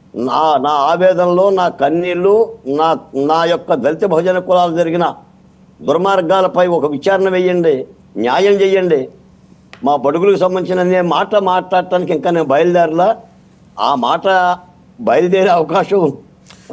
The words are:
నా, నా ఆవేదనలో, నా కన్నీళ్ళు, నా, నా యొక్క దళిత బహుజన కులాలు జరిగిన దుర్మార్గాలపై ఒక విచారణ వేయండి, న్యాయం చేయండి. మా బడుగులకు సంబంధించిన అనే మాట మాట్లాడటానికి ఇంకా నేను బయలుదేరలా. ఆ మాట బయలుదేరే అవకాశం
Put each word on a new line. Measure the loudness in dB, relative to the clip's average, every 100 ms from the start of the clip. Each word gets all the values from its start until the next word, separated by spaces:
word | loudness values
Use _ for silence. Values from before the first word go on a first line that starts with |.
| _ -8
నా, | -4 0 2 0
నా | 0
ఆవేదనలో, | 0 0 2 2 2 0 2 2
నా | 0 -2
కన్నీళ్ళు, | -2 -2 0 -2 -2 2 2 0 -4 -6
నా, | -2 0 -2 -6 -4
నా | -2 0 0
యొక్క | -2 -2
దళిత | -2 -2 -2 0
బహుజన | 0 0 -2
కులాలు | 0 0 0 0
జరిగిన | -2 -2 -2 -6 -16 _ -20 _ -20 -8
దుర్మార్గాలపై | -2 0 0 0 0 0 0 0 0
ఒక | 0 -2
విచారణ | -2 -2 0 0
వేయండి, | 0 0 0 0 0 -4 -16 -14 -4
న్యాయం | -2 2 2
చేయండి. | 2 2 2 2 0 -2 -12 -20 _ -20 -20 _ -6
మా | -2 0
బడుగులకు | 0 0 2 2
సంబంధించిన | 0 -2 -2 -2
అనే | 0 0
మాట | 0 -2 0 0
మాట్లాడటానికి | 0 -2 0 -2 0 -4 -2
ఇంకా | -2 -2
నేను | -2 0
బయలుదేరలా. | 2 2 2 2 2 0 -2 -8 -20 -20 _ -18 -4
ఆ | -2 0
మాట | 0 0 0 2 0 -2 -8 -20 -20 -6
బయలుదేరే | 0 2 2 2 2
అవకాశం | 2 0 -2 0 0 0 -4 -16 _ -20 -20 -4